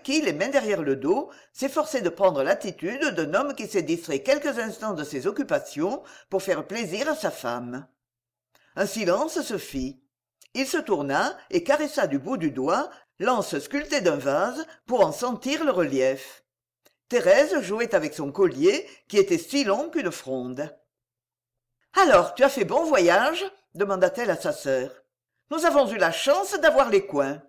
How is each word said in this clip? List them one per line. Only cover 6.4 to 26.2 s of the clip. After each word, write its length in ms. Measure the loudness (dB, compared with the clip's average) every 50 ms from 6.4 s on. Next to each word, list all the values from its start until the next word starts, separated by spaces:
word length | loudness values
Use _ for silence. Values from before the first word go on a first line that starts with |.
faire 240 | -2 -2 -2 -2 -4
plaisir 420 | -6 -6 -6 -6 -6 -6 -4 -4 -4
à 80 | -2
sa 140 | -2 -4 -6
femme. 580 | -6 -6 -6 -6 -6 -6 -6 -8 -10 -12 -12 -16 _ _ _ _ _ _ _ _ _ _ _ _ _ _ _ _ _
Un 120 | -4 -4 -2
silence 520 | -2 -2 0 2 2 2 0 -2 -2 -4 -4
se 160 | -4 -4 -6
fit. 420 | -6 -6 -6 -6 -6 -6 -8 -12 _ _ _ _ _ _ _ _ -20 _ -6
Il 100 | -4 -4
se 120 | -2 -2 -4
tourna 600 | -2 0 -2 -2 0 0 0 0 0 -2 -4 -8 -8 -4
et 120 | -2 0 2
caressa 440 | 2 2 0 0 -2 -2 -2 -2 0
du 100 | -2 -4
bout 200 | -2 -4 -4 -2
du 120 | -2 -4
doigt 400 | -2 -2 0 0 0 0 -2 -4 -10 -18 _ _ _ -4
l'anse 400 | 0 0 2 0 0 -2 -4 -6
sculptée 420 | -6 -4 -4 -6 -2 -2 -2 2
d'un 160 | 2 2 2 2
vase 480 | 0 0 0 2 0 0 -2 -6 -10 -10 -14 -18 _ -2
pour 180 | 2 4 4
en 60 | 2
sentir 520 | 2 -2 -4 -4 -6 -4 -4 -4 -2 0 0
le 80 | 0
relief. 720 | 0 0 0 0 0 0 2 0 0 -2 -8 -14 -20 -20 _ _ _ _ _ _ _ _ _ _ _ _ _ _
Thérèse 520 | -2 2 4 6 6 6 6 4 2 0
jouait 320 | 0 -2 -2 -2 -2 0 0
avec 220 | 0 0 -2 -4
son 160 | -6 -8 -6
collier, 580 | 0 2 2 2 4 4 4 4 4 4 0 -8 -16 -20 _ 0
qui 120 | 2 4
était 180 | 4 4 2 0
si 260 | -2 -2 -2 0 2
long 280 | 2 0 0 -2 -2
qu'une 200 | -4 -4 -4 -4
fronde. « 640 | -6 -6 -8 -6 -6 -6 -6 -6 -8 -8 -10 -10 -12 -16 _ _ _ _ _ _ _ _ _ _ _ _ _ _ _ _ _ _ _ _ _ _ 2
Alors, 400 | 4 6 8 8 6 6 4 2
tu 100 | 2 2
as 60 | 2
fait 160 | 4 2 0
bon 200 | 0 2 0 2
voyage ? » 600 | 2 2 4 6 6 6 4 4 2 0 -2 -6 -8 -10 _ _ _ -6
demanda-t-elle 560 | -4 -2 -2 2 2 2 2 2 0 -2 -2
à 40 | -2
sa 160 | -2 -2 -4
sœur. « 380 | -4 -4 -2 -2 0 0 -2 -4 -8 -16 _ _ _ _ _ _ _ _ _ _
Nous 120 | -4 0 2
avons 220 | 4 4 4 4 2
eu 60 | 2 2
la 140 | 2 2
chance 480 | 2 0